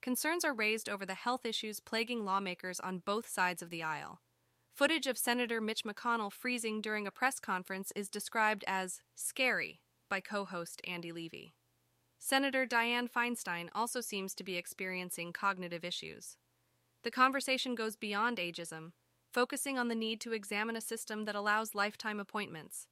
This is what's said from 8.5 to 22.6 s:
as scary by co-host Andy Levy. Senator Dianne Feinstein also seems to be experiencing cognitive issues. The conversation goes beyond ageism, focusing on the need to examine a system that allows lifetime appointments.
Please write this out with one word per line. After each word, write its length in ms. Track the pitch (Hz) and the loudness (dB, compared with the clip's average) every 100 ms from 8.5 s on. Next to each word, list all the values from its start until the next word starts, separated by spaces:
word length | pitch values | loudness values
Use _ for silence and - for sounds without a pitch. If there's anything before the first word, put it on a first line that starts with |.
| 214 - | 4 0
as 340 | 190 185 - _ - | 0 0 -6 _ -6
scary 640 | - - 262 196 110 156 _ _ _ | -6 2 2 4 0 -8 _ _ _
by 120 | 196 | -4
co-host 600 | - 208 196 185 170 - - | -2 -4 -2 -4 -6 -8 -8
Andy 240 | 175 170 | -6 -6
Levy. 440 | 165 165 - 165 _ _ _ _ _ _ _ | -6 -8 -10 -16 _ _ _ _ _ _ _
Senator 440 | - 269 277 262 | 2 4 4 4
Dianne 460 | 254 240 233 240 247 | 4 4 4 2 2
Feinstein 580 | - 240 240 - 170 170 | 2 2 0 -2 -4 -2
also 260 | - 233 254 | -2 0 0
seems 340 | 233 202 190 | -2 -4 -4
to 100 | - | -6
be 120 | 185 180 | -4 -4
experiencing 760 | 175 - 190 180 180 - 170 | -4 -6 -4 -2 -4 -4 -6
cognitive 520 | 175 202 190 175 170 | 0 0 0 -2 -4
issues. 520 | 175 175 160 - - - _ _ _ _ _ _ | -4 -6 -8 -10 -14 -16 _ _ _ _ _ _
The 80 | 233 | -6
conversation 640 | 247 254 269 262 262 262 | 4 6 6 2 0 2
goes 220 | 240 220 214 | 0 -2 -2
beyond 420 | 214 202 233 226 | -2 2 2 0
ageism, 540 | 175 170 170 160 160 - _ _ _ | -4 -4 -8 -8 -10 -16 _ _ _
focusing 460 | - 247 277 285 269 | 2 2 2 0 2
on 100 | 240 | 2
the 80 | 226 | 2
need 240 | 220 220 | 0 -2
to 120 | 233 | -2
examine 440 | 226 202 208 220 226 | -4 0 0 2 0
a 40 | |
system 440 | - 226 - 214 | -2 -6 -4 -4
that 100 | 214 | -2
allows 400 | 208 208 214 220 | 0 4 4 2
lifetime 460 | 208 202 - 220 208 | 2 0 2 -4 -2
appointments. 680 | 202 214 202 160 | -2 -2 -4 -6